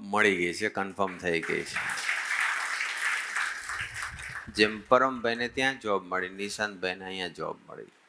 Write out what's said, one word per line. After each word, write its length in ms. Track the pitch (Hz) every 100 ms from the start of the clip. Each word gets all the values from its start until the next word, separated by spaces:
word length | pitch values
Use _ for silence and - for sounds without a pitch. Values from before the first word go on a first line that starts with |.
મળી 360 | 101 104 104 90
ગઈ 180 | 87
છે, 140 | 85 104
કન્ફર્મ 500 | 101 95 95 95 87
થઈ 220 | 90 82
ગઈ 220 | 80 80
છે. 420 | 80 - - - - - - - - - - - - - - - - - - - - - - - - - - - -
જેમ 280 | 104 107 107
પરમભાઈને 680 | 104 127 135 123 117 117 120
ત્યાં 320 | 131 135 127
જોબ 240 | 110 98
મળી, 240 | 90 92 92
નિશાંતભાઈને 760 | 95 101 104 104 95 92 95
અહીંયા 240 | 95 95 87
જોબ 420 | 80 80 78 -
મળી. 140 | - - -